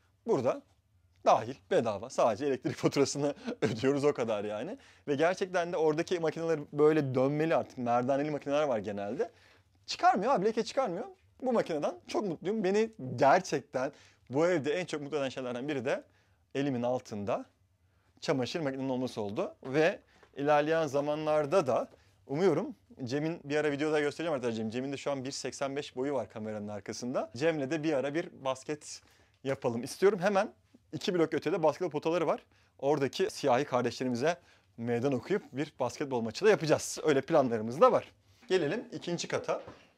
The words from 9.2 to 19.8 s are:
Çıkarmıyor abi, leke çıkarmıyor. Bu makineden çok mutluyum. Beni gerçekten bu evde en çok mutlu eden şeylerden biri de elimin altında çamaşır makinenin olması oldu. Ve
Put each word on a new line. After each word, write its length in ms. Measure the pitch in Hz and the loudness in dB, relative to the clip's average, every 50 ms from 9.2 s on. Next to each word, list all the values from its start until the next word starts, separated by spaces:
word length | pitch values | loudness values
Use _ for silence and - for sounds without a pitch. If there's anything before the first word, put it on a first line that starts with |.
| - - - _ _ _ _ _ _ _ _ _ _ | -4 -6 -8 _ _ _ _ _ _ _ _ _ _
Çıkarmıyor 480 | - - - 339 370 359 202 196 254 277 | -12 -4 2 4 4 4 4 2 2 2
abi, 120 | 175 190 | 2 2
leke 180 | 226 220 233 220 | 0 0 -2 -4
çıkarmıyor. 420 | - - 269 262 196 165 196 320 392 370 _ _ _ _ - | -2 -2 -2 -2 -2 -2 -6 -8 -10 -14 _ _ _ _ -6
Bu 120 | 254 262 233 | -2 0 2
makineden 420 | 196 - - 165 143 170 254 359 359 - | 2 2 0 -2 -2 -2 -4 -4 -6 -8
çok 200 | - - 359 214 | -6 -4 -2 -2
mutluyum. 360 | 185 151 - - 185 226 220 185 | -2 -4 -4 -4 -2 -2 0 0
Beni 260 | 185 202 214 226 220 - - 131 127 120 | 2 2 2 2 0 -2 -8 -10 -6 0
gerçekten 760 | 117 143 135 160 185 - - 160 135 - _ - 127 131 147 - - - - _ _ _ - | 4 6 6 6 6 4 0 -4 -4 -4 _ -4 -4 -4 -4 -6 -10 -20 -20 _ _ _ -4
bu 180 | 123 147 165 | 0 2 4
evde 260 | 180 185 151 120 147 147 | 4 4 2 2 0 -2
en 120 | 185 175 | -2 -2
çok 160 | - 160 147 | -4 -6 -6
mutlu 160 | 143 139 156 | -6 -4 -4
eden 120 | 143 135 127 | -2 -2 -4
şeylerden 380 | - 139 127 123 123 120 135 | -4 -6 -6 -6 -6 -4 -4
biri 180 | 151 143 131 117 | -4 -4 -2 -2
de 180 | 139 185 254 - _ _ _ _ _ _ _ _ _ - | -2 -2 -4 -6 _ _ _ _ _ _ _ _ _ -4
elimin 280 | 135 139 143 127 120 120 | -2 -2 0 -2 -2 0
altında 640 | 120 127 123 - - 113 101 101 110 143 240 262 - _ _ _ _ _ _ _ _ _ _ _ _ _ _ | -2 -2 -2 -4 -8 -8 -6 -4 -4 -4 -4 -6 -10 _ _ _ _ _ _ _ _ _ _ _ _ _ _
çamaşır 380 | - 165 147 131 120 117 - 175 | -4 -2 0 0 -2 -2 -4 -2
makinenin 300 | 151 135 135 135 131 135 | -2 -4 -4 -2 -2 -2
olması 320 | 127 127 131 120 - 117 | -2 -2 -2 -4 -4 -6
oldu. 340 | 104 101 107 151 208 - - _ - | -6 -4 -4 -4 -6 -6 -8 _ -8
Ve 360 | 135 131 156 | -2 2 2